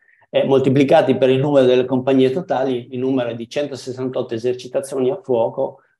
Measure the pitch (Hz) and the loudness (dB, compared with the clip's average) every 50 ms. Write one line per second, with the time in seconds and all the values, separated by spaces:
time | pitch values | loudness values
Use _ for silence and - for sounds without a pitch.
0 | _ _ _ _ _ _ - 135 139 135 135 131 - 139 123 139 139 135 165 156 | _ _ _ _ _ _ -2 -2 0 2 2 2 2 2 2 2 4 4 4 4
1 | 131 131 123 - 135 127 131 131 143 147 143 135 131 123 127 127 127 127 131 127 | 4 4 2 2 2 2 2 2 0 2 4 4 4 4 4 2 2 0 -2 -2
2 | 127 135 135 131 131 131 131 175 175 - 139 123 135 135 127 120 123 131 131 123 | 0 2 2 4 4 2 0 -2 -4 -4 -2 -2 -2 -2 -4 -6 -8 -10 -8 -6
3 | 127 135 139 131 120 117 113 117 117 113 - 147 147 135 135 120 - 131 117 123 | -4 -2 -2 -2 -2 -4 -6 -10 -10 -8 -6 -6 -6 -6 -8 -10 -10 -10 -8 -6
4 | 131 123 127 131 123 - 120 113 117 127 123 127 - - - 139 135 - 143 135 | -6 -6 -4 -6 -6 -6 -6 -4 -2 -4 -4 -4 -6 -8 -6 -6 -6 -6 -4 -2
5 | 131 127 135 - - - 123 113 113 131 131 135 135 - - - _ _ _ | -2 -2 -2 -2 -2 -2 0 0 0 0 -2 -4 -6 -6 -8 -12 _ _ _